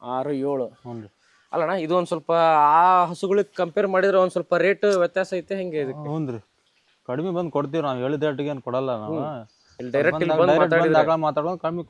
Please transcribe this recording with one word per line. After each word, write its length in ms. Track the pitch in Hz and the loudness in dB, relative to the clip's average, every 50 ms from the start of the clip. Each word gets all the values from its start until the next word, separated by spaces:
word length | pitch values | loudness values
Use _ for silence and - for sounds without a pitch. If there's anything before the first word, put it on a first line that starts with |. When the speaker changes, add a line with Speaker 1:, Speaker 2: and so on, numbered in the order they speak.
| - 123 127 | -10 -8 -6
Speaker 1:
ಆರು 180 | - - 147 147 135 131 143 | -6 -4 -4 -4 -4 -4 -4
ಏಳು. 160 | 143 135 123 110 - _ | -2 -4 -4 -6 -10 _
Speaker 2:
ಹ್ಞೂ 120 | _ 127 120 113 107 | _ -14 -14 -14 -14
ರೀ. 40 | 104 _ _ _ _ _ _ _ _ - | -16 _ _ _ _ _ _ _ _ -6
Speaker 1:
ಅಲ್ಲಣ್ಣ, 220 | 165 165 156 185 190 160 | -4 -2 -2 -2 -4 -2
ಇದು 100 | 156 175 180 | 0 0 0
ಒಂದು 120 | 175 170 175 | 0 -2 -4
ಸ್ವಲ್ಪ 200 | 160 143 - 165 170 165 165 160 151 147 147 151 165 | -8 -4 -2 2 4 4 4 6 6 6 6 6 6
ಆ 240 | 175 185 185 180 175 165 | 6 6 6 4 4 2
ಹಸುಗಳಿಗೆ 420 | 175 - - 190 196 208 196 - _ - | -2 -6 -2 0 0 0 0 -2 _ -4
ಕಂಪೇರ್ 260 | 180 175 151 202 202 196 190 | -4 -2 0 -2 -2 0 2
ಮಾಡಿದ್ರೆ 240 | 185 185 196 185 190 185 | 2 2 4 4 4 2
ಒಂದು 100 | 180 - | 2 0
ಸ್ವಲ್ಪ 180 | 180 165 - 180 170 165 | -4 -2 0 0 2 2
ರೇಟ್ 200 | 190 196 - - 208 202 185 175 | 2 2 2 2 2 2 2 0
ವ್ಯತ್ಯಾಸ 320 | 170 - 190 190 - 190 180 | 0 0 -2 -4 -2 -4 -6
ಐತೆ 160 | 160 - 196 196 | -6 -6 -6 -6
ಹೆಂಗೆ 200 | 185 180 156 151 143 | -6 -6 -4 -4 -4
ಇದಕ್ಕೆ? 200 | 131 131 147 151 147 | -4 -6 -8 -8 -6
Speaker 2:
ಹ್ಞೂ 240 | 147 160 156 131 120 | -4 -4 -4 -4 -6
ರೀ, 60 | 110 - _ _ _ _ _ _ _ _ _ _ _ _ - | -8 -12 _ _ _ _ _ _ _ _ _ _ _ _ -8
ಕಡಿಮೆ 220 | 123 135 165 190 175 175 | -6 -4 -4 -4 -4 -4
ಬಂದು 120 | 180 160 - | -4 -2 -2
ಕೊಡ್ತೀವಿ 260 | 143 143 139 143 165 147 | -2 -4 -2 -2 -4 -2
ನಾವು, 120 | 143 131 127 123 | -2 -4 -2 -2
ಹೇಳಿದ 180 | 135 151 143 151 151 | -2 -2 -2 -2 -2
ರೇಟಿಗೆ 200 | 143 131 143 147 147 | -2 -4 -6 -6 -6
ಏನು 80 | 131 - | -8 -8
ಕೊಡಲ್ಲ 240 | 127 120 131 135 131 123 110 107 | -4 -4 -4 -2 -2 -4 -6 -6
ನಾವು. 140 | 107 160 160 | -6 -6 -6
Speaker 1:
ಹ್ಮ್. 260 | 139 156 147 123 110 - _ _ _ _ _ _ | -6 -8 -10 -12 -14 -18 _ _ _ _ _ _
ಇಲ್ಲಿ 120 | 127 127 120 | -6 -2 0
ಡೈರೆಕ್ಟ್ 300 | 139 147 170 170 156 175 | 2 2 2 0 0 -2
ಇಲ್ಲಿ 120 | 165 156 | 0 2
Speaker 2:
ಬಂದಾಗ 60 | 160 | 2
Speaker 1:
ಬಂದು 120 | 170 - 151 | 4 4 6
Speaker 2:
ಡೈರೆಕ್ಟ್ 220 | 156 165 170 165 | 4 4 4 4
ಬಂದು 20 | |
Speaker 1:
ಮಾತಾಡಿದ್ರೆ 240 | 165 170 165 156 156 151 | 2 4 4 4 4 4
Speaker 2:
ಅಗಲ 100 | 151 160 160 160 | 4 2 0 0
ಮಾತಾಡೋದು 320 | 151 143 151 151 170 185 170 - | -2 -2 -2 -4 -4 -6 -6 -6
ಕಮ್ಮಿ 200 | 160 165 175 165 - | -6 -6 -6 -6 -6